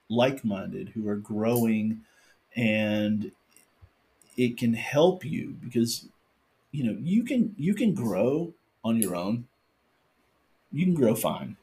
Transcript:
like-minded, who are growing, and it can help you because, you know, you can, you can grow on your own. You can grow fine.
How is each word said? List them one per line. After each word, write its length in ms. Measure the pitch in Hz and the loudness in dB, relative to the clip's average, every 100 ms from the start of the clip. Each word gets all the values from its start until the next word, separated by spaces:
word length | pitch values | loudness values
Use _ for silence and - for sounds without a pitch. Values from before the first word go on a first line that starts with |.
| _ | _
like-minded, 800 | 113 131 135 110 95 98 95 98 | 2 2 2 -4 -4 -6 -10 -10
who 180 | 113 104 | -6 -4
are 80 | 104 | -4
growing, 840 | 104 107 113 120 113 110 107 110 - _ _ _ _ | -4 -2 0 2 2 2 0 -4 -10 _ _ _ _
and 760 | 233 113 107 107 107 107 107 - _ _ - _ _ - _ _ _ _ - | 0 2 2 2 0 2 0 -2 _ _ -20 _ _ -20 _ _ _ _ -2
it 200 | 123 120 | -2 0
can 160 | 117 | 0
help 500 | 117 - 143 180 185 | 0 0 4 4 4
you 320 | - - - - | -6 -6 -8 -12
because, 440 | - 120 117 - - _ _ _ _ _ _ | -4 0 0 -2 -12 _ _ _ _ _ _
you 120 | 147 | -4
know, 120 | 117 98 | -4 -4
you 220 | 147 220 | 0 0
can, 320 | - 254 - - | 2 0 0 0
you 160 | 165 | -2
can 200 | 214 233 | 2 0
grow 580 | 127 117 92 120 156 170 - _ _ | 0 -2 0 2 0 -4 -10 _ _
on 160 | 113 113 | -2 0
your 140 | 95 87 | 0 -2
own. 300 | 92 123 120 _ _ _ _ _ _ _ _ _ _ _ _ | -2 -4 -6 _ _ _ _ _ _ _ _ _ _ _ _
You 120 | 143 | 0
can 100 | 185 | 2
grow 200 | 160 117 | 4 4
fine. 420 | 113 82 - 65 - | 4 -2 -4 -8 -12